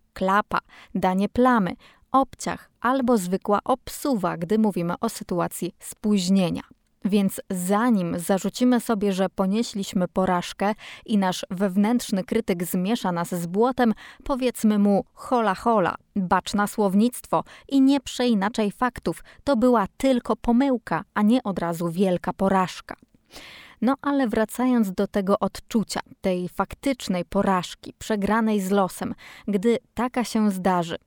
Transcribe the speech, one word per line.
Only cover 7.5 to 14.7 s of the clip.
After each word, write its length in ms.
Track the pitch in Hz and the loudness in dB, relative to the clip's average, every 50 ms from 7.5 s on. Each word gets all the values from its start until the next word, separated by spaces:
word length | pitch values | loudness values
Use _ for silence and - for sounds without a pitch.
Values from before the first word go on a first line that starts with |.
| 190 180 175 180 202 202 233 254 233 196 175 170 175 180 | -6 -4 -2 0 0 2 2 2 2 2 0 -2 -4 -4
zarzucimy 600 | 170 - 202 185 - 202 - - 254 247 247 233 | -2 0 0 0 0 -4 -2 0 2 2 2 2
sobie, 340 | - - 233 202 208 208 190 | 0 0 -2 0 0 0 0
że 160 | 180 196 185 | 0 0 -2
ponieśliśmy 800 | - - 196 190 196 220 240 - - 202 196 - - 190 180 175 | 0 -2 -2 0 0 0 -2 -4 -4 -6 -6 -4 -2 -2 -2 0
porażkę 640 | - 190 185 185 185 175 - - - - 185 202 214 - - - - - - | 0 0 0 2 0 0 -2 -4 -6 -4 -2 -2 -2 -4 -8 -16 -20 -16 -6
i 120 | - 220 202 | -2 0 2
nasz 280 | 190 185 175 - - - | 2 2 0 -4 -6 -8
wewnętrzny 760 | 202 175 208 196 180 202 202 214 247 240 - - - 190 185 | -4 -2 -2 0 2 2 2 2 2 0 0 -2 -2 -4 -2
krytyk 400 | - - 226 226 - 196 170 180 | -2 -4 -2 -2 -2 -2 -2 -2
zmiesza 480 | 170 - 185 180 190 240 240 - 190 | -4 -2 -2 -2 -2 -2 -2 -2 -2
nas 240 | 175 170 175 - 190 | -2 -2 -4 -4 -4
z 100 | 175 170 170 | -6 -6 -4
błotem, 460 | 175 202 226 254 254 - 247 233 208 - - - - - - | 0 0 0 2 2 2 2 2 0 -2 -6 -18 -20 -12 -6
powiedzmy 560 | - 285 247 254 247 - - - 214 | -6 -4 -2 -2 -2 -2 0 0 2